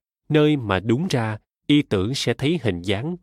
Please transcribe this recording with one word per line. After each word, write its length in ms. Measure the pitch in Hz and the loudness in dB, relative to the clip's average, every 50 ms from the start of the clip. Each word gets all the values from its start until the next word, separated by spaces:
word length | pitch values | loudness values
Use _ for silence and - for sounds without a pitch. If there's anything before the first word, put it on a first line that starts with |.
| _ _ _ _ _ _ | _ _ _ _ _ _
nơi 280 | 151 156 151 151 151 | 2 4 4 4 2
mà 240 | 139 117 101 95 92 | 0 0 0 -2 0
đúng 260 | 95 117 117 131 175 196 | 2 0 0 0 0 -2
ra 280 | - 123 113 110 107 104 - _ _ _ _ | -2 -2 -2 -4 -6 -8 -12 _ _ _ _
y 160 | - 147 147 143 | 2 2 2 4
tưởng 320 | - 110 98 92 110 139 | 2 0 0 0 -2 -2
sẽ 200 | - - 127 113 | -2 -2 -2 -2
thấy 260 | - 127 147 175 165 - | -2 -2 -2 -2 0 -2
hình 200 | 113 90 85 87 | -2 -2 -2 -2
dáng 340 | 98 98 98 127 165 180 175 | -2 -2 -2 -2 -6 -8 -10